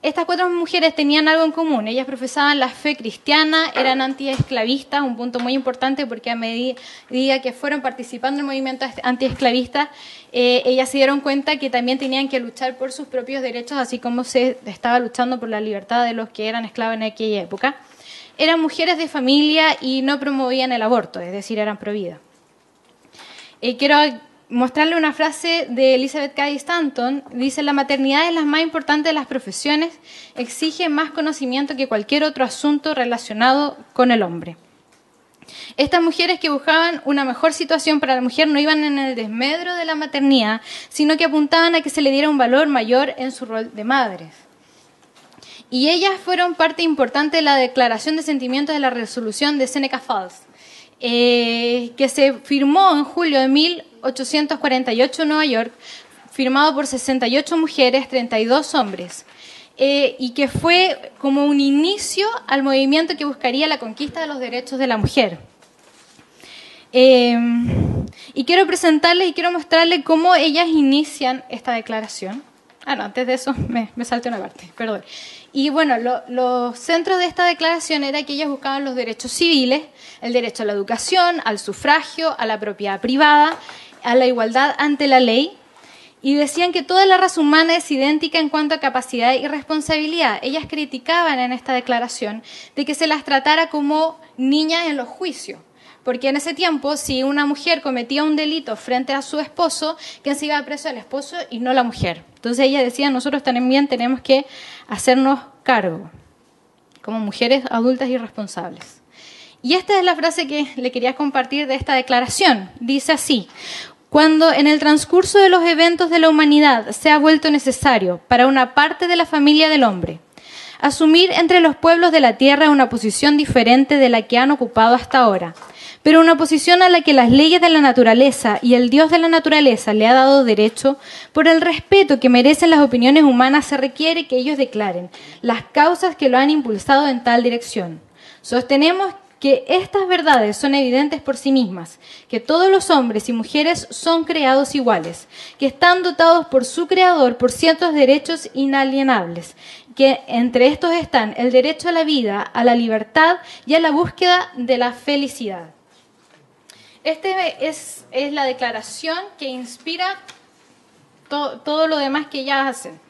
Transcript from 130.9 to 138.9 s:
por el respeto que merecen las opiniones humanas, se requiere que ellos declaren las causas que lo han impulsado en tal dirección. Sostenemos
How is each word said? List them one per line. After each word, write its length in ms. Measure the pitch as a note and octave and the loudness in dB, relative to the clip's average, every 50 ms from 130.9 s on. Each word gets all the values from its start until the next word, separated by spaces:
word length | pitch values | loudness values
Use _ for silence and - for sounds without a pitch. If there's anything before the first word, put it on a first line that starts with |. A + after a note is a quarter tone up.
| C#4+ C#4 - - - - - - _ | -2 -2 -8 -20 -20 -20 -20 -6 _
por 140 | D4+ D#4 | 2 4
el 140 | D#4+ E4 E4 | 6 6 4
respeto 580 | D#4 F4 D#4+ - - _ - G4 G4 D4 C#4+ A#3 | 4 0 -2 -4 0 _ 4 6 6 6 2 2
que 100 | - B3+ | 4 4
merecen 420 | B3 B3 B3 C#4+ D#4 - - E4 | 4 6 6 6 4 6 6 6
las 100 | E4 D4 | 6 6
opiniones 420 | D4 C4 A#3+ B3 A#3 B3+ C#4 D#4 D#4 | 6 4 4 2 4 6 6 8 6
humanas, 440 | C#4+ B3+ A#3+ B3+ C4 C#4 D4 C#4 | 6 6 6 4 4 4 2 0
se 100 | - D4 | 0 -2
requiere 500 | C4+ B3+ C4+ B3+ - D4+ D#4+ E4 E4+ D#4 | -2 -2 -4 -4 -2 -2 0 0 -2 -2
que 120 | - C4 B3+ | -2 -2 -2
ellos 200 | B3+ C#4 D4+ C4+ | 0 0 0 0
declaren 500 | C4+ B3 - G#3+ G#3 G3 F3 F3 F3+ F3+ _ - - - - - | -2 -2 -2 -4 -4 -4 -4 -6 -10 -12 _ -20 -20 -20 -20 -6
las 220 | - A#3+ A3+ A3+ - | -4 -2 -2 -2 -6
causas 540 | - _ D4+ D4 D#4+ F4+ E4+ - F#4 D#4 | -4 _ 2 4 4 4 0 -2 -4 -2
que 120 | - D4 C4+ | 0 0 2
lo 80 | B3 | 4
han 140 | C4 C4+ C#4+ | 4 4 4
impulsado 560 | D4+ D#4 C4 A#3+ G#3+ G3 - - C#4 C4+ D4 | 2 0 0 -2 -4 -6 0 2 2 4 4
en 160 | C#4+ C4 A#3+ A#3+ | 2 -2 -2 0
tal 220 | B3 A#3 B3 A#3+ | 2 2 2 2
dirección. 560 | A#3+ A#3+ A#3 A#3 - - A3 F#3 E3+ D#3+ D#3+ _ _ _ _ - - - _ | 0 -2 -4 -8 -8 -8 -8 -8 -8 -12 -16 _ _ _ _ -20 -20 -20 _
Sostenemos 720 | _ - B3 B3 B3+ B3 C#4 C#4 D4 D#4+ | _ -4 -4 -4 -2 0 2 2 4 2